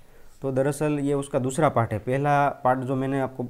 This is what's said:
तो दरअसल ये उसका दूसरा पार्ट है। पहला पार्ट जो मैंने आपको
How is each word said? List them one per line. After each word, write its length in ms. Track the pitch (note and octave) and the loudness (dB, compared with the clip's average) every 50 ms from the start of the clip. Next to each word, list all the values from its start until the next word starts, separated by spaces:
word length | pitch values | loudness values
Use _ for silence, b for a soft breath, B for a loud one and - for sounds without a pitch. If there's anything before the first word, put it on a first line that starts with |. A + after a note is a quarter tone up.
| b b b b b b b - | b b b b b b b -8
तो 100 | - C3+ | -6 -2
दरअसल 480 | C3 C3 C3+ D3 D3 - D#3 D3+ D3 C#3+ | 0 2 0 0 0 0 0 0 0 0
ये 140 | C#3 C#3+ C#3+ | 0 0 -2
उसका 260 | C#3 C#3 - - C3+ | -2 -2 -2 -2 -2
दूसरा 300 | B2 C3+ B2+ - D#3 C3+ | -2 -2 0 2 2 2
पार्ट 240 | - B2 A2+ - A2 | 4 2 0 0 -2
है। 60 | G#2 | -4
पहला 500 | - B2+ B2+ C#3 C#3+ D3 C#3+ C#3+ C#3+ C#3 | -2 -2 -2 0 2 2 2 4 2 2
पार्ट 300 | - - - B2+ C3 C3 | 0 0 2 2 2 2
जो 160 | B2+ B2+ C#3 | 0 -2 -2
मैंने 260 | C3 C3+ C3+ C#3 C#3 | -2 -2 0 0 -2
आपको 240 | C3 B2+ B2+ - B2+ B2 | -2 -2 -4 -6 -8 -8